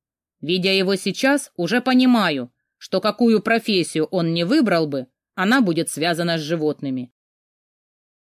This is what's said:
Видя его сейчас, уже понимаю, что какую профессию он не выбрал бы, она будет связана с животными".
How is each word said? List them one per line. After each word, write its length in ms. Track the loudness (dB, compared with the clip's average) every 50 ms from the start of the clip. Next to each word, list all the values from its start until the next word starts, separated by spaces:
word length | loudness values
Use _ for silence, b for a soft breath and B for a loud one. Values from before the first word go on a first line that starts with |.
| _ _ _ _ _ _ _ -12
Видя 300 | -6 -4 -2 0 0 0
его 240 | 2 2 2 0 0
сейчас, 560 | -2 -2 -4 -4 0 0 2 2 0 -2 -6 _
уже 240 | -6 -4 -2 -2 -2
понимаю, 720 | 0 2 2 4 6 6 4 4 2 0 -2 -4 -6 -10 _ _ _ _ _
что 240 | _ -10 -4 -4 -2
какую 400 | 0 -2 0 2 2 4 4 2
профессию 640 | 2 2 0 0 0 0 0 0 0 -2 -2 -4 -2
он 280 | -2 -2 -2 0 0 0
не 100 | 0 0
выбрал 440 | 2 2 2 2 2 2 0 0
бы, 200 | -2 -4 -6 -8 -10 _ _ _ _ -6
она 260 | -4 0 2 2 2
будет 280 | 2 2 0 -2 -4 -4
связана 480 | -4 -4 -2 -2 -2 -2 -2 -2 -2
с 40 | -4
животными". 680 | -4 -4 -4 -2 -2 -2 -4 -4 -6 -8 -6 -8 -8 -12 _ _ _ _ _ _ _ _ _ _ _ _ _ _ _ _ _ _ _ _ _ _ _